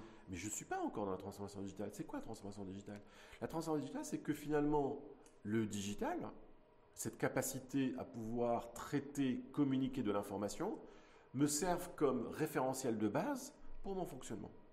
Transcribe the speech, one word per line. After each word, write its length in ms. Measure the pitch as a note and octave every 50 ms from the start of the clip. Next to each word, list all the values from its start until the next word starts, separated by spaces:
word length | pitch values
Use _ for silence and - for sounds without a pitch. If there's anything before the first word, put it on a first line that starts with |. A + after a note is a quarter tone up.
| - - - - - -
Mais 60 | F#2+
je 100 | E2+ F#2+ G#2+
suis 160 | - - D3
pas 140 | - - -
encore 240 | - - - A2+ G#2
dans 60 | G2
la 60 | F#2+
transformation 440 | F#2 F#2+ G2+ G2 - G2+ F#2+ - G2
digitale. 280 | G2+ G2 F2 G2+ G2+ G2+ -
C'est 120 | - D#3
quoi 140 | - - C#4
la 60 | -
transformation 380 | - A2 - G2+ G2+ G2 G#2 G2
digitale ? 380 | F#2 F#2+ G2+ - G#2 G2+ G#2 - - - - - - - -
La 60 | A#2+
transformation 340 | - D#3+ E3 D3+ D#3+ D#3 D3 B2+
digitale, 200 | C#3 - D4+ -
c'est 140 | - - D3+
que 140 | - D#3+ D3
finalement, 680 | - - D3 D3+ D3 D3 D3 D3+ D3 C#3 - - - - - - - - - - - -
le 220 | G2+ A2 A#2 A2
digital, 520 | G2+ G2 - - G#2 - - A#3+ D4+ F4+ D#4 - G#2 - - - - - - - - - - - - -
cette 240 | - - A2+ -
capacité 760 | - D3 C3 - C3+ B2 - - - - - - C#3 C3 B2+ -
à 60 | - -
pouvoir 680 | - - A#2 A2 A2 A#2+ A#2+ A#2+ A#2+ A#2 A2+ - - -
traiter, 680 | - - - D3 C#3 C#3 - - C#3+ C#3 B2+ A#2+ B2 - - -
communiquer 500 | D3 C#3+ C3+ C3+ C3 C3+ B2 - C3+ A2
de 80 | G#2
l'information, 680 | G2+ G2+ G2+ - G2+ G2 G#2 G2 - - E3 G#3+ D#4+ - - - - - - - - - - - -
me 140 | C3 D3
serve 420 | D3 - - F#3+ F3+ F3 E3 - - -
comme 320 | - D#3+ G3+ B3+ A#3+ - D#3+
référentiel 680 | - A#2 D#3 D3+ - D3+ C3 C3 B2+ - - B2 A2+
de 100 | G#2 G#2+
base 460 | G2+ G2+ D3 F#3+ C#4+ C#4 B3 - - - - - - - - -
pour 120 | G3 F#3+
mon 100 | F#3 E3+
fonctionnement. 460 | - - B2+ - - A2+ - - - - - - -